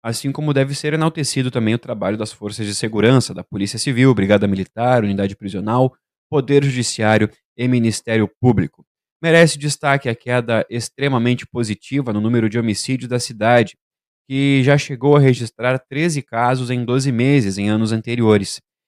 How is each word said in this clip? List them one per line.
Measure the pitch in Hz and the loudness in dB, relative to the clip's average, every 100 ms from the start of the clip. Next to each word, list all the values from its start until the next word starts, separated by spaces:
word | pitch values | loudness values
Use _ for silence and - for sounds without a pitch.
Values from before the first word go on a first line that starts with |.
assim | 113 113 139 | -8 -6 -6
como | 139 151 139 | -4 -2 0
deve | 135 | 0
ser | 139 151 | -4 -4
enaltecido | 156 160 160 139 135 127 | -2 -2 -2 -4 -2 -2
também | - 110 113 | -2 0 -2
o | |
trabalho | - 110 95 107 | -4 -6 -4 -4
das | 107 | -8
forças | - 104 104 104 | -10 -12 -8 -8
de | |
segurança, | 104 113 110 107 131 - | -6 -4 0 4 4 2
da | 87 | -6
Polícia | - 104 101 113 | -10 -6 -6 -4
Civil, | - 120 135 110 | -4 2 2 2
Brigada | 95 104 104 | 2 2 2
Militar, | 95 92 - 123 127 | -2 -6 -4 0 0
Unidade | 104 98 98 101 | 0 -2 -4 -6
Prisional, | 101 95 104 120 131 - _ _ _ | -10 -8 -2 0 0 -2 _ _ _
Poder | 151 120 143 | -4 2 2
Judiciário | 139 127 117 - 107 110 107 - _ - | 2 0 -4 -2 2 2 2 -4 _ -6
e | 123 | 0
Ministério | 127 113 110 - 113 104 - | 2 0 -2 -2 0 -2 2
Público. | 123 104 78 - _ _ _ _ | 2 2 0 -8 _ _ _ _
Merece | 165 165 165 143 | 2 4 4 2
destaque | 147 - 147 139 131 | -6 -4 -2 0 -2
a | 113 | -6
queda | 123 123 120 113 - | -2 -2 0 -2 -2
extremamente | 117 113 - 139 131 120 123 - | -6 -8 -6 -2 0 0 0 -4
positiva | 120 113 101 - 139 127 | -6 -4 -6 -6 -4 -2
no | 104 | -2
número | 107 120 110 | 0 0 0
de | 113 | 0
homicídios | 113 98 - 131 123 | -2 -4 -4 -6 -4
da | 123 | -6
cidade, | - 117 110 123 110 - _ _ _ _ - | -6 -2 2 4 2 -4 _ _ _ _ -6
que | 135 139 139 | -2 2 2
já | 127 143 | 4 2
chegou | - 127 135 147 | 0 -2 4 6
a | |
registrar | 135 120 117 - 123 131 | 6 2 -2 -6 -4 -4
treze | - 131 170 147 | -6 -4 -2 -4
casos | - 113 120 131 123 | -4 -2 0 0 -2
em | 123 | -4
doze | 117 131 135 | -2 0 0
meses | 117 127 143 101 95 | 0 2 4 2 0
em | 101 | 0
anos | 107 110 | 0 0
anteriores, | 113 113 120 113 104 98 - _ _ | -2 -4 0 4 4 2 -8 _ _